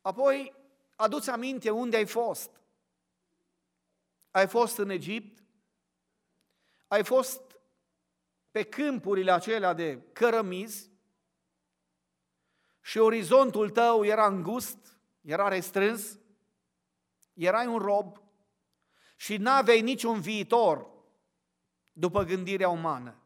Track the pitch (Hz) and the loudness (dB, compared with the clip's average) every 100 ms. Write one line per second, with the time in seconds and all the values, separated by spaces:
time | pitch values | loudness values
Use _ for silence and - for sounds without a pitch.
0 | 196 190 277 277 269 _ _ _ _ - | -6 0 0 0 -6 _ _ _ _ -2
1 | 214 277 233 240 254 262 214 214 240 220 | 0 0 -6 -6 -6 -4 -4 -4 0 -2
2 | 208 226 233 156 - _ _ _ _ _ | 0 -4 -4 -6 -12 _ _ _ _ _
3 | _ _ _ _ _ _ _ _ _ _ | _ _ _ _ _ _ _ _ _ _
4 | _ _ _ 185 190 233 226 220 202 185 | _ _ _ 2 2 2 0 -2 -6 -6
5 | 151 220 - _ _ _ _ _ _ _ | -6 -8 -10 _ _ _ _ _ _ _
6 | _ _ _ _ _ _ _ _ _ 208 | _ _ _ _ _ _ _ _ _ -2
7 | 202 254 254 - - _ _ _ _ _ | 2 0 0 -8 -16 _ _ _ _ _
8 | _ _ _ _ _ 220 214 - 294 254 | _ _ _ _ _ -8 -6 -6 -4 -4
9 | 185 196 190 175 196 226 185 165 165 123 | -2 0 2 2 0 0 0 0 -4 -8
10 | - - 233 226 196 180 220 - - _ | -14 0 2 2 -2 -6 -10 -14 -16 _
11 | _ _ _ _ _ _ _ _ _ _ | _ _ _ _ _ _ _ _ _ _
12 | _ _ _ _ _ _ _ _ - 220 | _ _ _ _ _ _ _ _ -8 4
13 | 220 226 170 262 262 202 214 214 233 226 | 4 4 4 4 4 0 0 2 4 4
14 | 208 220 208 196 170 240 - - _ _ | 2 4 2 2 -4 -6 -8 -14 _ _
15 | _ _ 151 165 202 190 175 196 202 226 | _ _ -6 -2 0 -2 -4 0 0 -2
16 | - - _ _ _ _ _ _ _ _ | -10 -16 _ _ _ _ _ _ _ _
17 | _ _ _ - 170 214 240 226 202 202 | _ _ _ -4 0 0 -2 -4 0 -2
18 | 190 - _ _ _ _ _ _ _ _ | -2 -16 _ _ _ _ _ _ _ _
19 | _ _ - 208 220 269 226 226 226 262 | _ _ -8 -4 2 2 6 4 4 -2
20 | 233 220 165 214 185 233 208 147 - - | -2 -4 -4 -6 0 2 4 0 -6 -20
21 | _ _ _ _ _ _ _ _ _ - | _ _ _ _ _ _ _ _ _ -4
22 | 175 202 175 185 180 196 185 170 165 135 | -2 0 -2 -4 -4 -2 0 0 -4 -6
23 | 123 113 | -12 -20